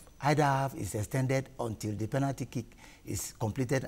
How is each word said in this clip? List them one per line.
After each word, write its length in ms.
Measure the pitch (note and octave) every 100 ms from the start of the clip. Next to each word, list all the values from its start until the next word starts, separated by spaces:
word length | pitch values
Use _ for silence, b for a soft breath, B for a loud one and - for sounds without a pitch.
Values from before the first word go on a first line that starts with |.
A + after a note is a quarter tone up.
| - -
either 220 | C3+ D3+
half 320 | C#3+ C3+ C3+ -
is 200 | G2+ A2+
extended 520 | G#2 C3+ C3 C3+ C3 -
until 340 | A#2+ G#2 G#2+
the 140 | G2+ A2
penalty 380 | C3+ C#3 C3+ B2+
kick 200 | B2 A2+ - B B -
is 280 | G2+ - -
completed 480 | A2 G#2 B2 C3